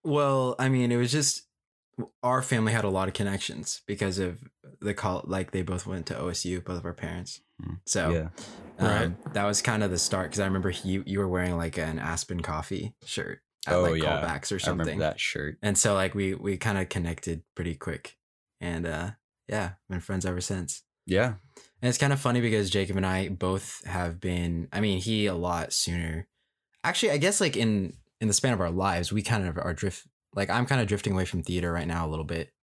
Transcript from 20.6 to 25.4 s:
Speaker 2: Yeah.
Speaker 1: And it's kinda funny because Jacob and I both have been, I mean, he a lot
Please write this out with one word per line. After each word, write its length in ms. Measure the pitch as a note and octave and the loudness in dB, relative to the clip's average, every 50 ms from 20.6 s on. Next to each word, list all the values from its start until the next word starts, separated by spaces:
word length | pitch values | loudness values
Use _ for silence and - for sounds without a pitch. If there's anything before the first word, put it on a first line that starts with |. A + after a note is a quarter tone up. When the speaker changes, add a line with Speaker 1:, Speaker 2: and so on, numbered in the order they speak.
| F2 C#2 - - _ _ _ _ _ | -4 -6 -8 -10 _ _ _ _ _
Speaker 2:
Yeah. 280 | - F#2 G2 A#2 B2+ A2 G2 _ _ _ - - _ _ _ | 0 2 2 2 2 -2 -6 _ _ _ -20 -20 _ _ _
Speaker 1:
And 60 | A#2+ B2+ | 0 0
it's 100 | B2 - | 2 4
kinda 180 | C#3+ C#3 C#3 | 4 2 2
funny 240 | C3+ - B2+ B2 B2 | 4 2 2 4 4
because 280 | A#2+ A#2 A2 G#2+ G2+ F#2+ | 4 4 4 2 2 2
Jacob 260 | G#2 G2+ G2 F#2 F#2+ | 2 0 2 2 0
and 100 | F#2+ F#2+ | 0 2
I 220 | F#2 F#2 F#2 F#2+ - | 2 2 0 0 -2
both 560 | F#2+ F2+ F#2+ F#2 F#2+ F#2+ - - - - - | -2 -2 0 0 0 0 -2 -8 -12 -12 -10
have 340 | - F#2 F2+ F2+ E2+ E2+ F2+ | -6 -4 -2 -2 -2 -4 -4
been, 480 | - F2+ F2+ F2 F2 E2+ E2+ E2 E2+ - | -4 -2 0 0 0 0 -2 -2 -4 -4
I 80 | - G2 | -2 0
mean, 200 | G#2+ G#2 F#2+ F#2 | 0 2 0 0
he 260 | F2+ A2 A2 G#2+ G#2 | 0 0 0 2 2
a 80 | G2+ F#2 | 2 0
lot 380 | E2+ | 0